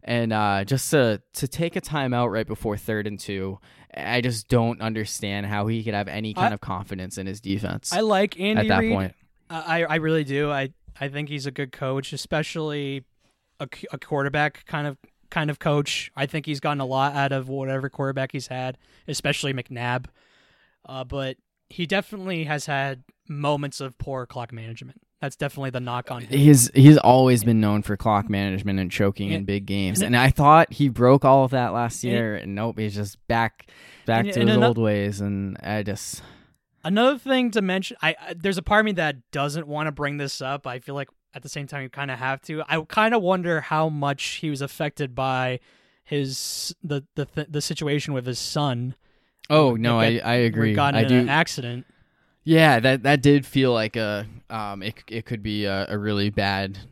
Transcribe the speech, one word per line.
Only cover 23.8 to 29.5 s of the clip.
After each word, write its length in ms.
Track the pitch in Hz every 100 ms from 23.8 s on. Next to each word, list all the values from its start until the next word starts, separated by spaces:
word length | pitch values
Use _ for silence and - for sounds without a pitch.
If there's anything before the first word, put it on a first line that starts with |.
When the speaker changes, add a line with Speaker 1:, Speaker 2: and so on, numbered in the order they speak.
Speaker 2:
of 160 | 135 -
poor 280 | - 131 123
clock 280 | 127 -
management. 480 | 117 113 113 127 - _ _
That's 160 | 139 -
definitely 360 | 143 - 135
the 80 | 127
knock 320 | 123 120 -
on 100 | 123
him. 160 | 113 135
Speaker 1:
He's, 320 | 147 139 120 -
he's 220 | 135 151
always 440 | 110 127 131 123
been 160 | 113 113
known 220 | 107 104
for 160 | - 104
clock 320 | 117 104 110
management 500 | 101 98 95 98 98
and 120 | 90
choking 380 | - 101 - 98
Speaker 2:
And, 80 | 98
Speaker 1:
in 80 |
big 200 | 98